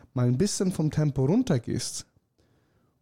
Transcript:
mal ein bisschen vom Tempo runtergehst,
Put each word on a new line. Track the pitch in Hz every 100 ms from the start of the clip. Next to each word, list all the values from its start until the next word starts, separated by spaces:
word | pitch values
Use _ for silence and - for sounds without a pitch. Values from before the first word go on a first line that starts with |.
| -
mal | 123 123
ein | 123
bisschen | 202 - 190
vom | 180 156
Tempo | 151 151 135 131
runtergehst, | 220 254 135 - - - - - _ _ _ _ _ _ _ _ _